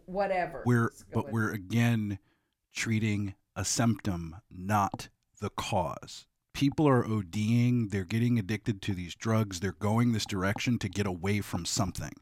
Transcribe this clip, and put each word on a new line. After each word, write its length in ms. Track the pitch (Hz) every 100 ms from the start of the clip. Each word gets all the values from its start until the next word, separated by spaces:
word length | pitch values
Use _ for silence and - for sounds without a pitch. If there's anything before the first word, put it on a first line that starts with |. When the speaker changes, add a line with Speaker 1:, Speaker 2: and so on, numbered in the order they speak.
| -
Speaker 1:
whatever. 560 | 185 196 185 165 - 120
Speaker 2:
We're, 180 | 120
Speaker 1:
Let's 200 | 117 -
go 60 | -
Speaker 2:
but 120 | 113 -
Speaker 1:
with 80 |
Speaker 2:
we're 180 | 113 107
again 640 | 98 90 113 117 117 104 101 _ _ _ _ _
treating 600 | - 117 110 110 101 101 - _ -
a 100 | 95
symptom, 680 | - 131 107 104 87 80 82 -
not 580 | 90 95 104 98 - - _ _ -
the 100 | 101
cause. 800 | - - 101 80 - - - - _ _
People 340 | - 139 147 151
are 180 | 123 110
O 160 | 107
Ding, 680 | 87 101 107 120 120 123 104
they're 160 | 98 87
getting 340 | 113 120 120
addicted 420 | 92 107 - 98
to 100 | - 92
these 180 | 87
drugs, 460 | - 113 110 104 92
they're 140 | 98
going 400 | - 104 113 120
this 120 | 110 -
direction 540 | 101 95 - - 117
to 80 | 101
get 180 | 92 98
away 360 | 90 98 101
from 240 | 98 98 82
something. 480 | - 90 - 76 -